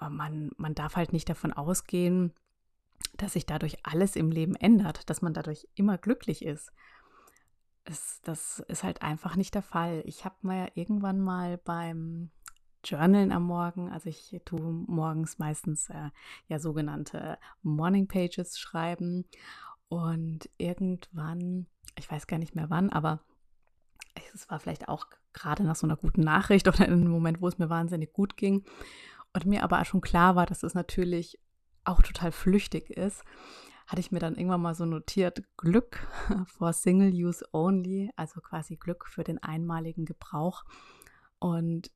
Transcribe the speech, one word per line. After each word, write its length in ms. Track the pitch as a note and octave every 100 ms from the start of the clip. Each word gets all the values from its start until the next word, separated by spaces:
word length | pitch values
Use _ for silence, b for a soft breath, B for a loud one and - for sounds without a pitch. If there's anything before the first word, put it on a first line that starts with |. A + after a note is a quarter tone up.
äh, 80 | D3+
man, 420 | D3+ D3+ D#3 D3+ -
man 180 | D#3
darf 220 | D3+ D3+ -
halt 160 | E3
nicht 160 | E3 -
davon 240 | E3 E3+
ausgehen, 800 | - D3 F#3 - F3 F3+ F3+ F3 - _ _ _ _ _ - - -
dass 180 | G3+
sich 120 | F3 -
dadurch 320 | D3+ D#3 -
alles 320 | - D#3 F#3+ -
im 140 | D#3+
Leben 240 | D#3+ D#3+ -
ändert, 520 | F#3+ A3+ F#3+ - -
dass 120 | D#3
man 120 | F3
dadurch 340 | D#3+ D#3 D3+ -
immer 240 | - G3+ F3+
glücklich 460 | G#3 C4 - -
ist. 280 | E3 D3 - - b b b b b b b _ _ _
Es, 360 | - D#3 - -
das 380 | - D#3+ - - -
ist 140 | E3+
halt 200 | F#3 -
einfach 340 | D#3 D#3 F3+ E3+
nicht 180 | F#3+
der 80 | G#3
Fall. 400 | - F3 E3+ D#3+ -
Ich 180 | -
hab 180 | F#3+ -
mir 280 | F#3+ F#3 F#3
irgendwann 460 | - F3 G#3 G3 F#3+
mal 380 | F#3+ F3+ F3+ F3
beim 720 | - E3+ E3+ E3 E3 E3 E3+ - - - _ _
Journalen 480 | - C#3+ E3+ G3+ F#3+
am 120 | F3
Morgen, 460 | F3 F3 F3 F3+ F3+
also 180 | - -
ich 320 | D#3 - F3
tue 160 | - D#3+
morgens 800 | E3 E3 - E3 D#3+ D#3 E3 -
meistens, 500 | D3+ D3+ - D3+ -
äh, 200 | D#3 D3 - B B B
ja, 100 | D#3
sogenannte 800 | D#3+ D#3 D3+ D3 D3 - D#3 - B B
Morning 440 | D#3+ D3+ E3+ G3 G3
Pages 520 | F#3+ F3 F3+ F3 -
schreiben 640 | - E3 E3 F3 F3 F3+ F3 B B B B B -
und 600 | E3+ E3 E3 E3 D#3+ - -
irgendwann, 1120 | F3 F3 F#3 F3+ - E3+ D3+ F3 F3+ F3+ F3 _ - -
ich 120 | -
weiß 160 | D3+ -
gar 120 | D#3+
nicht 160 | E3
mehr 160 | - D#3
wann, 200 | E3 G3
aber 300 | D#3 D3+ D#3 _ _ _ _ _ _ _ - - - -
es 140 | - -
war 100 | D#3
vielleicht 280 | - D#3 -
auch 180 | D#3 - - _
gerade 320 | - D#3+ D3+
nach 120 | F3 D#3+
so 100 | D#3+
einer 100 | D#3
guten 260 | - -
Nachricht 460 | D#3 D#3+ - G3 F#3+
<laughs> 0 |
oder 180 | - G3
in 60 |
einem 180 | F3 E3+
Moment, 300 | E3 E3 E3+
wo 80 | F3+
es 100 | F3+
mir 120 | E3
wahnsinnig 420 | E3 E3+ F3 D#3
gut 240 | - G3 -
ging 280 | G3 G3 - B B B B B B
und 140 | F#3 E3+
mir 160 | G3+
aber 220 | F3 F3
schon 160 | E3 F#3
klar 360 | - F3 F3+ F3+
war, 100 | F3
dass 160 | F3
es 120 | E3
natürlich 640 | F3+ F3 - F3 F3 E3+ - _ _ _ _ -
auch 160 | F3+
total 300 | - - E3+
flüchtig 580 | - - G3 - D#3+ -
ist, 320 | - F#3+ - - B B B B B B
hatte 140 | F3
ich 100 | F3+
mir 80 | E3+
dann 160 | E3
irgendwann 280 | - F3+ F3+
mal 120 | E3+
so 100 | E3
notiert, 580 | E3 D#3+ - - F3+ - - -
„Glück 500 | E3 G#3 - - - B B
<laughs> 180 | G#3 F#3
for 260 | - E3+
single 400 | E3+ - F#3 G3
use 320 | F3+ F3 E3+ -
only“, 580 | D#3+ F3 G3 F3+ F#3+ G3 -
also 240 | D#3+ E3
quasi 360 | - D#3+ D#3 D#3+
Glück 300 | - E3+ -
für 180 | -
den 180 | D#3+ E3
einmaligen 640 | - D#3+ E3+ E3 E3 E3
Gebrauch. 600 | D#3+ E3 - D3+ E3+ - - B B B B B B -
Und 540 | F3 E3+ E3 E3 -